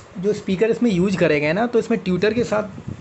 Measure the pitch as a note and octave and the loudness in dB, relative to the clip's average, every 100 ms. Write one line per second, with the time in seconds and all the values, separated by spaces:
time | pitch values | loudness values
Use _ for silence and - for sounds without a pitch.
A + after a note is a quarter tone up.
0 | - F#3+ G3 G3+ - F#3 A3 A3+ A#3+ F3 | -16 -6 -2 -2 -2 0 2 2 2 2
1 | F#3+ F3+ E3 D3 D3 F#3 A#3+ A3+ G#3+ A3+ | 2 2 2 2 2 0 0 0 0 -2
2 | F#3 F3+ G#3 A#3 - G#3 G3 - - - | 0 0 0 0 0 -2 -4 -10 -12 -12